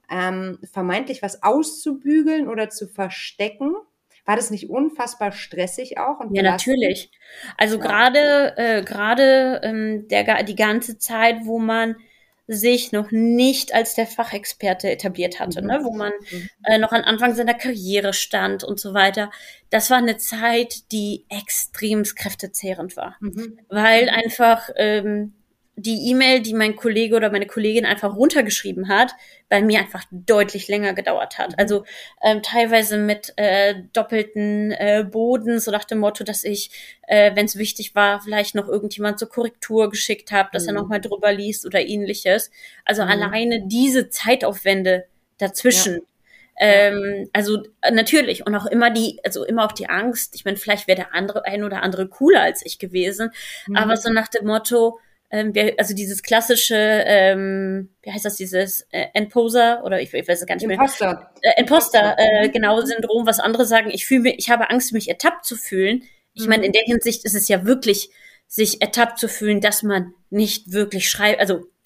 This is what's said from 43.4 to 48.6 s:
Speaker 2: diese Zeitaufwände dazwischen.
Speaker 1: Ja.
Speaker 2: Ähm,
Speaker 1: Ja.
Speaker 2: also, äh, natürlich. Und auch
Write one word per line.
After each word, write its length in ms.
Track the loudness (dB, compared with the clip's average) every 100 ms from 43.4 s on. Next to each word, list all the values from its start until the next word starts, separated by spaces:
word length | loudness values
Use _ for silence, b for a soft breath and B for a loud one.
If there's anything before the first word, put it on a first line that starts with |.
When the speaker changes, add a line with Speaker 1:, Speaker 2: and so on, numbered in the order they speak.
| 0 -2 -2
Speaker 2:
diese 420 | 2 2 2 0
Zeitaufwände 960 | -2 0 2 0 -2 0 0 2 0 -2 _ _ _
dazwischen. 560 | -6 0 2 4 2 -2
Speaker 1:
Ja. 60 | -8 _ b b b 0
Speaker 2:
Ähm, 560 | 6 6 6 2 -4 -6
Speaker 1:
Ja. 100 | -2
Speaker 2:
also, 300 | -2 0 -2 -4 _
äh, 100 | 2
natürlich. 560 | 4 4 4 2 -2 -2
Und 80 |
auch 100 | -4